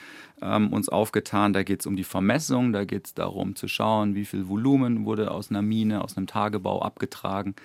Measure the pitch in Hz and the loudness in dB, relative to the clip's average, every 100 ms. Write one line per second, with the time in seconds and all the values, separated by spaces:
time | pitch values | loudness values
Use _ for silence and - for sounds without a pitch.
0 | - - - - 95 107 107 104 101 90 | -20 -20 -20 -8 0 2 2 2 0 0
1 | 107 107 - 104 104 95 95 98 - 95 | 2 0 0 2 4 2 2 0 0 -4
2 | 92 92 98 135 156 127 123 104 98 101 | -2 0 2 2 2 2 2 0 -2 -4
3 | - - 90 95 95 104 87 - 110 110 | -6 -6 -4 -2 -4 -4 -6 0 2 2
4 | 104 98 101 104 92 101 127 139 123 117 | 2 0 -2 -4 -2 0 4 4 4 2
5 | 104 107 101 95 104 101 104 110 107 104 | 0 0 -2 -4 -4 -2 0 2 2 0
6 | - - 95 107 104 104 98 98 - - | -2 -4 -4 0 0 0 -2 -2 -2 -4
7 | - - 98 98 98 98 | -8 -6 -4 -2 -4 -6